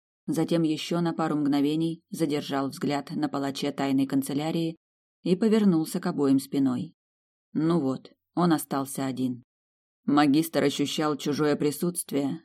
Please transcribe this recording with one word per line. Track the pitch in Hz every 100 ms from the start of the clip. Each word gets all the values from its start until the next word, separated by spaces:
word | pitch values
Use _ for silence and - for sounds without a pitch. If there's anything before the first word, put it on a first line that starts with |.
| _ _ -
затем | 151 156 170
ещё | 160 151 - 170
на | 170
пару | 165 160 151
мгновений | 143 143 143 156 165 165 _
задержал | 135 156 147 139 139 139
взгляд | - 135 143 139
на | 151 147
палаче | 139 139 135 143
тайной | 139 139 135 135
канцелярии | 139 135 143 156 165 165 165 _ _ _ _
и | - 185
повернулся | 226 220 202 165 160 180
к | 175
обоим | 143 143 135
спиной. | - 143 135 123 156 - _ _ _ _ _
Ну | 139 160 170
вот, | 135 127 - _ _
он | - 175
остался | 151 - 139 131 - 135
один. | 123 127 120 - _ _ _ _ _ -
Магистр | 143 147 143 160 147
ощущал | 143 139 143 - 151 147
чужое | 151 139 151 143
присутствие | 147 139 175 175 - 143 139 165